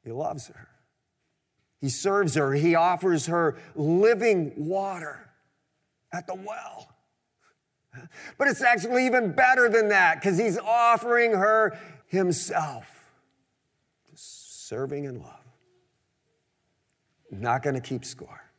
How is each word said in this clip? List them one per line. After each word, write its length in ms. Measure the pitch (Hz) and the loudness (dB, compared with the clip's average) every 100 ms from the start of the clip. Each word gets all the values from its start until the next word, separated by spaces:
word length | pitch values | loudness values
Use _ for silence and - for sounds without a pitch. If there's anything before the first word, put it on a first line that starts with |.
He 80 | 120 | -12
loves 360 | 117 - 147 - | -8 -8 -8 -14
her. 200 | - - _ _ _ _ _ _ _ _ _ _ _ | -20 -20 _ _ _ _ _ _ _ _ _ _ _
He 80 | 139 | -6
serves 460 | - - 196 175 | -4 0 0 0
her. 180 | 147 139 | 0 0
He 220 | 143 170 | 2 2
offers 500 | 165 175 175 185 165 | 4 2 0 0 0
her 320 | 143 170 160 - - | 0 0 0 -2 -14
living 760 | - 151 170 220 220 226 190 151 | -4 0 4 4 4 2 0 -2
water 760 | - 151 190 196 180 156 139 - _ _ _ _ _ _ _ _ | -6 -4 -4 -4 -8 -12 -14 -20 _ _ _ _ _ _ _ _
at 140 | 175 175 | -12 -10
the 80 | |
well. 600 | 185 202 220 - - - _ _ _ _ _ _ _ _ _ _ 127 165 - - - | -12 -10 -12 -14 -18 -20 _ _ _ _ _ _ _ _ _ _ -20 -20 -20 -20 -2
But 120 | 277 | 0
it's 120 | 190 | 2
actually 460 | 247 240 220 247 254 | 2 2 2 2 2
even 260 | 254 214 | 2 0
better 380 | 208 254 254 240 | 2 4 6 4
than 180 | 226 208 | 4 4
that, 320 | 202 175 160 | 4 4 2
'cause 160 | 196 180 | 0 0
he's 220 | 226 185 | 0 -2
offering 760 | 214 233 233 233 233 240 233 | 0 4 4 4 2 2 2
her 460 | 202 208 220 214 - - - _ | 2 2 4 2 -2 -20 -20 _
himself. 1000 | 185 180 165 - 170 156 123 - - _ _ _ _ _ _ _ _ _ _ _ | -2 0 0 -2 -4 -4 -10 -16 -20 _ _ _ _ _ _ _ _ _ _ _
Serving 880 | - - - - - - 113 135 143 | -20 -20 -20 -20 -18 -12 -10 -8 -8
in 180 | 143 120 | -10 -12
love. 180 | - - _ _ _ _ _ _ _ _ _ _ _ _ _ _ _ _ _ _ _ | -16 -20 _ _ _ _ _ _ _ _ _ _ _ _ _ _ _ _ _ _ _
Not 320 | 95 117 127 | -8 -2 -2
gonna 180 | 143 131 | -2 -4
keep 240 | 120 127 | -6 -8
score. 360 | - - - - - | -8 -16 -18 -20 -20